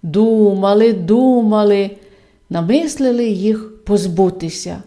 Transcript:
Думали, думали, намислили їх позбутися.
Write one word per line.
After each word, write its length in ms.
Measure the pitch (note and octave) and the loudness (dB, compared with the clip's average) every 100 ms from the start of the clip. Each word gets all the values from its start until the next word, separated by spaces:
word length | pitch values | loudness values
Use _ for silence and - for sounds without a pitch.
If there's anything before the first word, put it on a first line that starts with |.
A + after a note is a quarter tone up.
Думали, 880 | E3+ E3+ A3 A3 G#3 G3 G3 G3+ A3+ | -4 0 2 4 2 2 2 4 2
думали, 960 | G3 E3+ A3+ C4 B3 A3 G#3+ G#3 G3+ G3 G3+ - _ _ _ _ | 0 0 2 2 2 2 2 2 2 -2 -8 -20 _ _ _ _
намислили 800 | E3+ E3+ C4+ E4 - C4 A#3+ A#3 | -6 0 0 -2 -2 -2 0 -2
їх 560 | F#3+ G3+ G#3+ - - | -2 -2 -2 -6 -18
позбутися. 960 | - G3+ F#3 E3+ F#3 F3+ E3 - F3+ F3 | -2 -2 -2 0 0 0 -10 -10 -12 -14